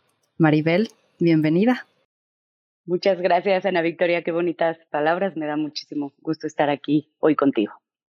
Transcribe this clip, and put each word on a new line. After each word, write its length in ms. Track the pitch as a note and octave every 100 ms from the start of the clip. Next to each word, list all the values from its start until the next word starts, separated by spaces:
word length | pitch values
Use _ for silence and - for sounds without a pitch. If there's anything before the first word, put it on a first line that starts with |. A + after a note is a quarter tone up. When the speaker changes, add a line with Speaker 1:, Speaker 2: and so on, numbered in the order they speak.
| _ _ _ -
Speaker 1:
Maribel, 520 | D#3+ D3+ D#3 E3+ A3+ _ _ -
bienvenida. 680 | E3+ D#3+ D#3 E3 A3+ B3 - _ _ _ _ _ _ _ _ _ -
Speaker 2:
Muchas 320 | F3 G3 F3+
gracias, 460 | F3+ F3 F#3+ F#3 F#3+
Ana 160 | F3
Victoria. 400 | E3 E3 F3+ E3+
Qué 100 | E3+
bonitas 460 | E3 F3 E3 E3 D#3+ _
palabras. 460 | D3+ D3+ F3 G3 D#3+
Me 80 |
da 140 | D3+ D3+
muchísimo 560 | D3+ - - D3 C#3+ -
gusto 240 | - D#3 D#3
estar 240 | - D3
aquí 420 | C#3+ - D3+ - _
hoy 180 | D#3+ D3
contigo. 380 | C#3 C3+ G#2 - _ _ _ _